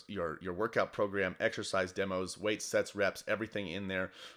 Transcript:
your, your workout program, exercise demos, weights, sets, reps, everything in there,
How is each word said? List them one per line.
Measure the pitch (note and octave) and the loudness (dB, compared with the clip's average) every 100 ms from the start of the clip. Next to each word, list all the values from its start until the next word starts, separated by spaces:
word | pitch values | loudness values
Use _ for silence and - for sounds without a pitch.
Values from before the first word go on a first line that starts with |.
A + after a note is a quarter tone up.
| - | -8
your, | G2+ E2+ D2+ | -4 -2 -2
your | F#2 | -4
workout | F2+ A2+ A#2 G2 | -2 0 2 2
program, | - G#2 G2 F#2 F2+ | 2 0 2 0 2
exercise | A2+ A2+ G#2 F#2+ F#2 | 0 0 0 2 0
demos, | F#2 F#2+ F#2 F#2 - | 0 0 0 -2 -2
weights, | G#2 G#2+ | 0 0
sets, | - G#2+ G2+ G2+ | 2 2 2 2
reps, | G2 - - | 0 0 -2
everything | G#2 A2 G#2 F#2+ | -2 0 -4 -4
in | F2 G2 | -4 -2
there, | F#2 F#2 - - | 0 -2 -6 -18